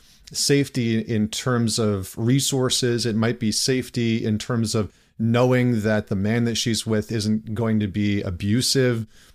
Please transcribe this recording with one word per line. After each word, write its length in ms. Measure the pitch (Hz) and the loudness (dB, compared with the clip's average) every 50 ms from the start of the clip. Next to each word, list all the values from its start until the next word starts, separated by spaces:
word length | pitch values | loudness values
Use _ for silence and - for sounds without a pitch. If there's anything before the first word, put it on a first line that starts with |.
| - - - _ - - | -20 -20 -20 _ -20 -12
safety 680 | - - - - 143 143 139 139 - 131 120 113 113 110 | -6 -4 0 2 2 2 2 0 -2 -2 0 0 0 0
in 280 | 110 - 117 107 107 | -2 -2 0 0 0
terms 500 | 104 - - - 131 123 120 117 110 107 | -2 -4 -4 -2 -2 0 0 0 0 0
of 400 | 120 113 107 104 95 90 - - | 0 0 0 0 -2 -4 -8 -6
resources. 880 | - 113 120 131 139 135 - 143 131 127 123 - - - 123 120 120 107 | -2 0 2 2 2 2 0 0 0 0 0 0 0 0 0 0 0 0
It 100 | 120 104 | 0 0
might 240 | 110 110 117 120 - | 0 0 0 0 0
be 120 | 113 107 | -2 -2
safety 760 | 104 - - - 131 127 123 - - 127 117 117 113 113 107 | 0 0 0 0 0 -2 -2 -4 -4 -2 0 0 0 0 0
in 140 | 113 107 104 | 0 -2 -2
terms 340 | - - 127 117 113 107 - | -2 -2 -2 -2 -2 0 0
of 180 | 113 104 90 - _ _ _ _ - | -2 -2 -4 -8 _ _ _ _ -2
knowing 640 | 110 113 113 120 127 127 127 127 123 123 123 110 | 0 2 4 4 4 4 4 4 4 2 2 2
that 260 | 104 110 107 107 104 | 2 2 2 0 0
the 80 | - 113 | -2 -2
man 300 | 95 95 104 117 120 117 | -2 0 0 0 0 0
that 100 | 117 113 | 0 -2
she's 320 | - - 123 110 104 - | -2 -2 -2 -2 -2 -2
with 240 | 113 110 107 104 - | -2 -2 -2 -2 -2
isn't 420 | 113 113 101 107 110 107 - - 107 | -4 -2 0 0 -2 -2 -4 -6 -6
going 260 | 110 117 113 110 107 | -2 0 0 2 2
to 60 | 104 | 0
be 340 | 104 90 104 104 104 101 101 | 0 0 0 0 2 0 0
abusive, 840 | - 98 87 87 101 101 107 127 127 - - 135 131 123 120 113 110 - - - - - | -2 -4 -6 -4 -2 0 0 0 0 0 2 2 2 2 0 -2 -4 -8 -12 -20 -20 -20